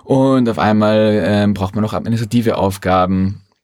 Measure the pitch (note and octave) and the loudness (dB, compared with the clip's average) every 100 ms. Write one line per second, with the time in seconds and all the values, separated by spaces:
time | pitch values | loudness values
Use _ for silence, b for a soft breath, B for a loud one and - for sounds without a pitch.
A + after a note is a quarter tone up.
0 | - C3+ C3+ C3 A#2 G#2+ G#2 G#2+ G#2+ G#2+ | -2 0 2 2 0 0 0 2 2 2
1 | G#2+ G#2 E2+ G#2 G#2 G2 F#2+ G#2 G#2+ F#2 | 2 2 0 0 0 0 -4 -4 -4 -4
2 | - A2+ A2+ A#2+ A2 - G2 G2 F#2 F#2 | -4 -4 -2 0 0 0 -2 -2 0 0
3 | F#2 F#2+ F#2+ G2 _ _ | 2 0 -2 -6 _ _